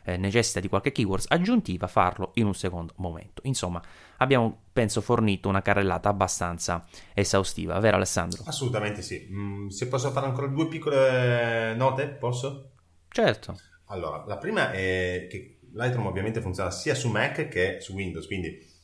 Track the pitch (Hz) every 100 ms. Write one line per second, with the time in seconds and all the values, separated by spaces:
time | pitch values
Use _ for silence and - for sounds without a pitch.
0 | - 90 98 113 110 98 92 98 - -
1 | 98 95 - 165 185 240 - 90 92 -
2 | 92 92 - - 104 92 95 87 82 -
3 | 90 82 - - 135 131 90 85 - -
4 | - - 131 131 113 - - - 110 113
5 | - 117 110 95 101 98 101 101 98 85
6 | 101 98 95 - 87 85 - 85 - -
7 | - - 98 98 95 - 85 87 110 95
8 | 95 - 85 90 - - 127 110 104 101
9 | - 90 92 98 101 101 101 - 120 131
10 | 135 127 135 127 139 139 160 165 156 139
11 | 135 127 123 120 117 117 113 113 131 131
12 | 143 - 120 123 143 135 - _ _ _
13 | - - 202 - - 92 - - - 95
14 | 82 78 78 98 185 214 131 95 95 92
15 | 90 90 - 95 - - - 107 127 127
16 | 101 92 107 110 95 90 90 - 156 127
17 | 120 104 139 147 151 - 95 - - 95
18 | 95 80 - 95 82 - - _